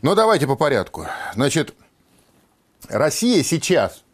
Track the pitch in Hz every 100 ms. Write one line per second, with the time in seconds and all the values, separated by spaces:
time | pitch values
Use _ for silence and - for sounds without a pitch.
0 | 135 196 220 202 135 135 151 123 90 -
1 | 82 - - 107 139 165 - - _ _
2 | _ _ _ _ _ _ _ _ - 107
3 | 151 - 233 233 - 165 - 175 110 -
4 | _